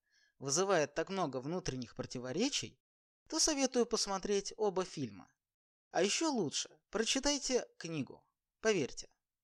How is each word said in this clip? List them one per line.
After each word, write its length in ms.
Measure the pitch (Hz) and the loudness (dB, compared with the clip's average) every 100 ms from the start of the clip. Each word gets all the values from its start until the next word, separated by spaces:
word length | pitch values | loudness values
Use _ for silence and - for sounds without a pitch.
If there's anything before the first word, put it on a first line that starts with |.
| _ _ _ _ | _ _ _ _
вызывает 540 | 135 147 196 180 143 | 0 2 4 4 4
так 140 | - 165 | 0 -4
много 300 | 190 160 131 | -2 -2 -2
внутренних 560 | 131 180 180 131 120 - | -4 -4 -2 -4 -6 -8
противоречий, 840 | 120 131 123 139 269 - 113 - _ _ _ _ - | -8 -8 -6 0 0 0 -6 -12 _ _ _ _ -6
то 100 | 320 | 2
советую 460 | 330 285 262 254 233 | 2 4 2 2 2
посмотреть 680 | 214 - 196 214 202 196 - | 0 -2 -2 0 0 -2 -2
оба 260 | 214 180 | 0 0
фильма. 480 | 180 - 127 98 58 _ _ _ _ _ _ | -2 -4 -6 -8 -20 _ _ _ _ _ _
А 120 | - | 2
ещё 260 | 196 - 320 | 2 2 2
лучше 400 | 254 156 - - - _ | 2 0 -2 -6 -12 _
прочитайте 760 | 196 220 269 269 285 - 247 - - | -2 0 2 2 0 0 0 0 -8
книгу. 440 | 165 160 127 - _ _ _ _ | -6 -4 -6 -10 _ _ _ _
Поверьте, 500 | 220 196 123 - - _ _ _ | 0 2 0 -6 -16 _ _ _